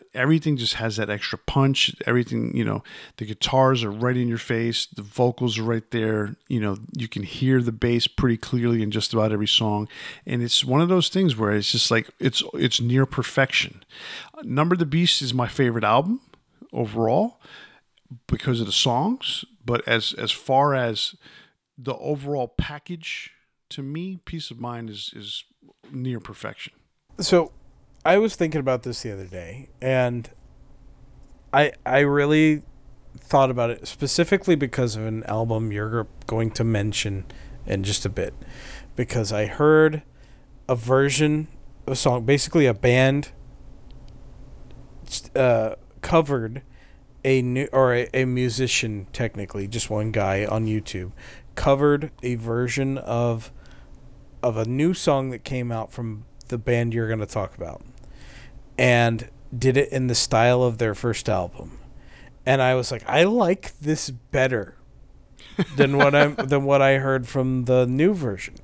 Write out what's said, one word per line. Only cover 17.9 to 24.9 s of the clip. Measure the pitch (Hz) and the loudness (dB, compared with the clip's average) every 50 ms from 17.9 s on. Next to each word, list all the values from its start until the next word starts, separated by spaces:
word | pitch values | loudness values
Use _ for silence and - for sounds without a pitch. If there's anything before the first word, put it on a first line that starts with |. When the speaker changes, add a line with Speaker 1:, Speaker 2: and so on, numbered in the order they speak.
| _ _ _ _ 131 120 _ - | _ _ _ _ -20 -20 _ -6
Speaker 1:
because | - 117 - - 127 117 | -6 -4 -2 -2 -2 -2
of | 117 95 | -2 -2
the | |
songs, | 95 - - 135 117 123 151 202 247 269 - - - - - _ _ _ _ | 0 0 2 2 2 2 0 0 -2 -4 -4 -8 -8 -8 -10 _ _ _ _
but | - 120 117 - - | -2 -2 -2 0 0
as, | 117 113 107 - - | 0 0 0 -2 -6
as | 104 107 110 | -6 -4 -6
far | - - - - 131 135 143 147 139 | -6 -6 -4 0 2 4 4 4 2
as | 131 123 117 110 104 - - - _ _ - - - - _ _ _ _ _ _ - | 0 0 -2 -2 -2 -6 -6 -8 _ _ -20 -20 -20 -20 _ _ _ _ _ _ -12
the | 127 131 123 | -8 -8 -8
overall | - - 143 151 143 135 143 147 139 123 117 | -6 -4 -4 -4 -4 -4 -6 -4 -4 -4 -4
package, | _ - - - 151 147 _ - 180 165 160 - - - - - _ _ _ _ _ _ _ _ | _ -4 -4 -4 -6 -12 _ -12 -14 -12 -10 -10 -10 -10 -12 -16 _ _ _ _ _ _ _ _
to | - - 135 | -12 -10 -8
me, | 135 147 160 180 190 190 175 _ | -8 -6 -6 -8 -8 -10 -12 _
Peace | - - 165 151 - | -10 -10 -10 -10 -12
of | 120 120 | -12 -10
Mind | 120 120 120 117 117 | -10 -8 -8 -8 -10
is, | 110 | -10